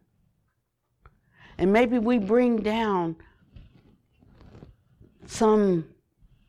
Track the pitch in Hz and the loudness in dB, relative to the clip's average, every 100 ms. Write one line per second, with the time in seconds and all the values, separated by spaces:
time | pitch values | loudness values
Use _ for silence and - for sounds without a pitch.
0 | _ _ _ _ _ _ _ _ _ _ | _ _ _ _ _ _ _ _ _ _
1 | - _ _ _ - - 175 208 247 247 | -20 _ _ _ -20 -4 0 2 2 0
2 | 214 247 196 233 247 233 208 220 220 190 | 0 -2 0 2 2 0 -2 -4 -2 -2
3 | 170 165 - _ _ - - _ _ _ | -4 -8 -14 _ _ -20 -20 _ _ _
4 | _ _ _ - - - - - _ _ | _ _ _ -20 -20 -20 -20 -20 _ _
5 | - _ - - 220 214 202 175 151 _ | -20 _ -14 -2 2 2 2 0 -4 _
6 | _ _ _ _ | _ _ _ _